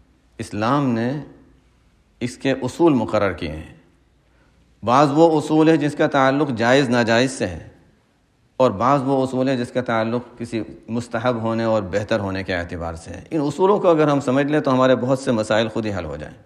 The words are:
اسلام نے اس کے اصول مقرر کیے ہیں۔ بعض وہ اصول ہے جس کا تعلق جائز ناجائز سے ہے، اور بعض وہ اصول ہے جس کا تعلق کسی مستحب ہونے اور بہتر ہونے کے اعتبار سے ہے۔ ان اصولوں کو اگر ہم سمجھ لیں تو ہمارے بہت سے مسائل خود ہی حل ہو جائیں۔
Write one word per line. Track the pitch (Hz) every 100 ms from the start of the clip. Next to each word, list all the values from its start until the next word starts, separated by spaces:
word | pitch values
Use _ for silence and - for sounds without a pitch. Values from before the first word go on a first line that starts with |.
| _ _ _ -
اسلام | 107 104 113 143 135
نے | 113 120 147 139 - - _ _ _ _ _ _ _
اس | 120 -
کے | 135
اصول | 131 127 - 170
مقرر | 127 107 104 98
کیے | 87 82
ہیں۔ | 80 82 - _ _ _ _ _ _ _ _ _ _
بعض | 104 127 147
وہ | 143 165 156
اصول | 143 156 156
ہے | 160
جس | 147 -
کا | 151
تعلق | 139 131 139 147
جائز | 113 117 139 127
ناجائز | 120 113 113 131
سے | - 101
ہے، | 80 - - _ _ _ _ _ _ _ -
اور | 127
بعض | 95 120 143 131
وہ | 135
اصول | 131 127 131
ہے | 127
جس | -
کا | 127
تعلق | 123 113 113 120 - -
کسی | 117 113 - - -
مستحب | 117 117 113 123 117
ہونے | 113 113
اور | 113 110
بہتر | 92 98 104 113
ہونے | 98 95
کے | 92 90
اعتبار | 85 87 85
سے | 85 -
ہے۔ | - -
ان | 156
اصولوں | 143 147 190 202
کو | 180
اگر | 156 151
ہم | 139
سمجھ | 143 135 143
لیں | 151
تو | 139
ہمارے | 127 131 123
بہت | 123 131
سے | 135
مسائل | 110 104 110 110
خود | 117 110
ہی | 95
حل | 80
ہو | 73
جائیں۔ | 76 -